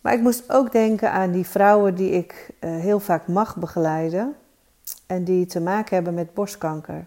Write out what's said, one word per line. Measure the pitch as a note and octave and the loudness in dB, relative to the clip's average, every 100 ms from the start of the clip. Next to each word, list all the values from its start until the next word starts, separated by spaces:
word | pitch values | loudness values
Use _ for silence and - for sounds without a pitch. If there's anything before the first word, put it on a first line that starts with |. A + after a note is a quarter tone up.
Maar | - | 0
ik | B3 | 2
moest | A#3 A#3+ - | 2 0 2
ook | B3+ B3 | 2 4
denken | A#3 A3 G#3+ A3 | 2 2 2 0
aan | - F#3 | 0 0
die | F3 F3+ | 0 -2
vrouwen | - G3+ G#3 G3+ | 4 6 6 4
die | F3+ F#3+ | 0 0
ik, | F3+ F3 - - - | 0 -4 -14 -20 -12
eh, | E3 | -8
heel | E3 F3 G#3 | -4 0 -2
vaak | G3+ E3 E3+ | 0 -2 0
mag | F3+ A3 - | 0 0 -4
begeleiden. | E3+ - D#3+ D#3+ E3 F3 A#3+ D4 _ _ _ _ - - _ | -6 -2 0 0 -2 -2 -4 -8 _ _ _ _ -18 -18 _
En | F#3 | -6
die | F3+ F#3 F3+ | 0 0 0
te | F3+ | -2
maken | E3+ G3+ A3 | -2 -2 0
hebben | F#3 E3+ | -2 -2
met | E3+ E3 | -4 -6
borstkanker. | - G3+ - E3 D#3 D3+ D#3+ | -4 -6 -4 -6 -6 -10 -12